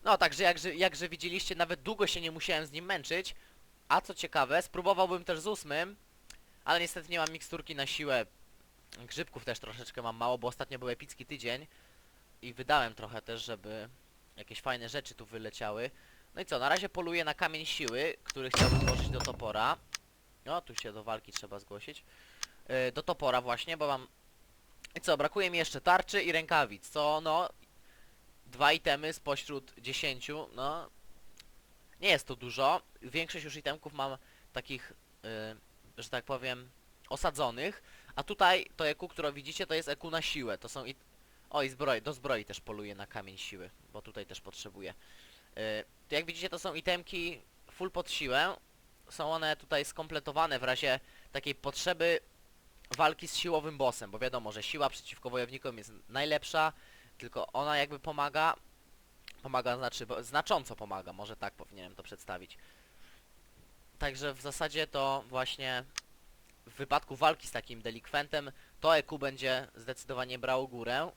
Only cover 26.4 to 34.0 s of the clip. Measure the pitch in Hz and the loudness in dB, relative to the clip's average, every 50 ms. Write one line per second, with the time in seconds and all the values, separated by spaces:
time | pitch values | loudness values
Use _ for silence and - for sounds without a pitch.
26.4 | 160 160 175 156 143 110 101 98 - - - 156 147 147 151 156 160 160 156 165 | 4 6 6 6 6 4 0 -10 -14 -6 0 2 4 4 4 4 4 4 4 4
27.4 | 180 - - - - _ - - - - - - - - - - - - - - | 2 0 -4 -12 -20 _ -20 -20 -20 -20 -20 -20 -20 -20 -20 -20 -20 -20 -20 -20
28.4 | - - - 120 143 147 156 165 - 165 143 143 151 156 160 - - 147 139 139 | -20 -18 0 6 6 8 8 6 4 2 2 2 0 -4 -6 -4 -2 -2 -2 -2
29.4 | - - 151 139 131 - - - 117 123 131 - - 151 131 127 - - 147 151 | -2 -6 -8 -8 -8 -10 -20 -12 -8 -6 -4 -2 -2 -2 -2 -2 -6 -8 -6 -6
30.4 | 151 - - 123 131 139 151 170 156 - - - - - - - - - - - | -8 -10 -6 -2 -2 -2 -2 -2 -6 -12 -16 -20 -20 -18 -18 -18 -18 -20 -20 -20
31.4 | - - - - _ _ - - - - - - 170 202 175 139 - - 131 123 | -20 -20 -20 -20 _ _ -20 -20 -20 -20 -14 0 4 6 6 6 4 -2 -8 -8
32.4 | 127 123 117 - 135 139 165 185 - - - - - 127 120 160 165 165 - 170 | -6 -8 0 4 4 6 4 4 0 -6 -20 -16 -14 -4 -2 -2 -2 -2 -4 -8
33.4 | 147 151 135 151 143 143 143 156 - 151 147 147 | -8 -8 -10 -6 -4 -4 -4 -4 -8 -12 -4 -4